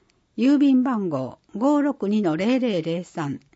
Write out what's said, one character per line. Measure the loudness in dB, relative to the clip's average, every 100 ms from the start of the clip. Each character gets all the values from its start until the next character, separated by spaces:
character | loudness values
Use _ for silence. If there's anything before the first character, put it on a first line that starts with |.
| _ _ _ -2
郵 | 2 4
便 | 4 4
番 | 2 -2 -2
号 | -4 -6 -12 _ -2
五 | 0 2
六 | 0 -2 -2
二 | 0
の | 0 0
零 | 0 0
零 | 0 -2
零 | -4 -6
三、 | -8 -8 -8 -8 _